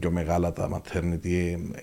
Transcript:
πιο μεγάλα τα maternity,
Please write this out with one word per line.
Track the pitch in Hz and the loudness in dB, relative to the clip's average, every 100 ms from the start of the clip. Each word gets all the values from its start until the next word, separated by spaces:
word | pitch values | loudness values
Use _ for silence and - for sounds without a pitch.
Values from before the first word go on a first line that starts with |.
πιο | 175 | 2
μεγάλα | 87 78 87 85 | 2 2 2 2
τα | 80 90 92 | 0 -2 -2
maternity, | - 90 87 85 87 90 87 87 - - | -4 -2 0 0 0 2 2 -2 -6 -10